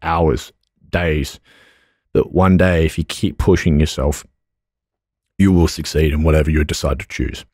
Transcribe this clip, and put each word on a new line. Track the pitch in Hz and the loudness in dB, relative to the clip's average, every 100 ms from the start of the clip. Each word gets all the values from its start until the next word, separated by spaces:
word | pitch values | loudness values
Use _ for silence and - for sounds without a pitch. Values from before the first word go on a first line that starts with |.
hours, | 80 82 80 62 - _ _ _ _ | -4 0 0 0 -6 _ _ _ _
days, | 85 85 76 69 - _ _ _ _ _ _ _ | -4 -2 -2 -4 -10 _ _ _ _ _ _ _
but | - - | -4 -2
one | 85 92 92 | 2 4 4
day, | 92 85 80 | 4 2 0
if | - | -2
you | |
keep | 78 - 95 - | -8 -4 -6 -2
pushing | - 87 87 76 | 2 2 2 2
yourself, | 78 - 69 76 - _ _ _ _ _ _ _ _ _ _ - | 0 -2 -4 -4 -10 _ _ _ _ _ _ _ _ _ _ 0
you | 98 | 2
will | 90 80 | 4 2
succeed | - 80 78 78 | -2 -6 0 0
in | 73 | 2
whatever | 80 78 76 | 2 2 2
you | 76 | 0
decide | 73 - 71 67 | 0 -2 -4 -6
to | - | -8
choose. | - - - - | -8 -8 -8 -18